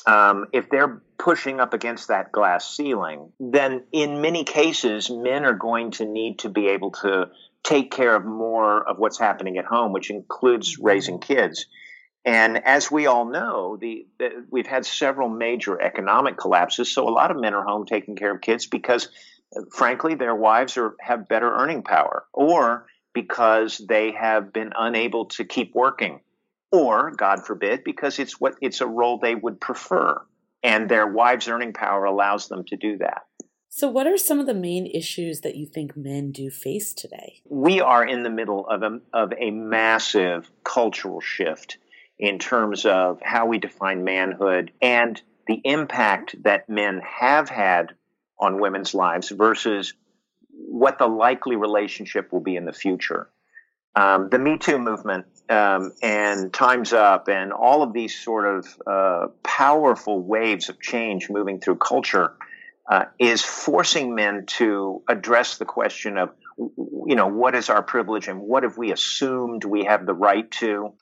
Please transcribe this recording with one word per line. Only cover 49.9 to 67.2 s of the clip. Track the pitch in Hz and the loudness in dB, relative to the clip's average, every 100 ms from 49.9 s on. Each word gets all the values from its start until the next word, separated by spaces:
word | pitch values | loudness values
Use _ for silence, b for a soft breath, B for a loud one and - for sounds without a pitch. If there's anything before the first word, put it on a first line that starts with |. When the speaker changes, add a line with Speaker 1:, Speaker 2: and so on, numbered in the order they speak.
| - _ _ _ _ _ | -12 _ _ _ _ _
Speaker 1:
what | - - - 123 - | -20 -12 2 2 4
the | 120 | 2
likely | 110 117 127 - 117 | 4 4 2 -2 -2
relationship | 107 104 104 - 98 104 95 | 2 0 0 -6 -6 -6 -4
will | 90 | -4
be | 82 90 | -2 -4
in | 85 | -6
the | |
future. | - 98 90 - 87 - _ b b b b _ - | -4 -2 -2 -2 -6 -6 _ b b b b _ 2
Um, | 98 95 95 | 4 4 2
the | 127 | 2
Me | 139 156 | 2 0
Too | - 143 | 0 0
movement, | 117 107 107 95 92 _ - | 0 -4 -4 -6 -6 _ 0
um, | 110 104 95 95 - | 2 4 2 -2 -4
and | 113 104 104 101 95 | -2 0 0 0 -2
Time's | - 127 127 113 | 2 4 4 2
Up | 117 104 95 - | 6 6 6 2
and | 98 95 | -2 -2
all | 101 120 147 | 0 4 4
of | 143 | 2
these | 110 113 - | -2 -6 -8
sort | - 113 101 98 | -4 0 0 -2
of, | 90 - - | -6 -10 -2
uh, | 98 95 90 95 - | 2 2 2 -2 -6
powerful | - - 139 151 147 113 - 101 | -6 2 4 4 4 2 -2 -4
waves | 90 110 113 101 - | -2 0 0 -2 -4
of | - | -10
change | - 120 113 95 - | -8 -6 -4 -6 -4
moving | 104 98 95 | -4 -4 -4
through | 95 90 | -2 -2
culture, | - 127 120 101 85 - B B B B - | -2 -2 0 0 0 -2 B B B B 0
uh, | 95 95 - | 0 0 0
is | 120 117 | 2 2
forcing | - - - 156 170 170 127 113 | -2 -4 0 2 2 0 -2 -2
men | 104 101 95 | -2 -2 -6
to | - 113 101 98 92 - | 0 0 0 -4 -4 -2
address | 113 101 120 123 - | -2 2 2 2 -4
the | - | -6
question | - 110 - 110 98 | -2 -2 -2 -6 -2
of, | 90 - B - | -4 -6 B -10
w-, | 117 - | -10 -8
w-, | - - - | -10 -8 0
you | |
know, | 120 | 2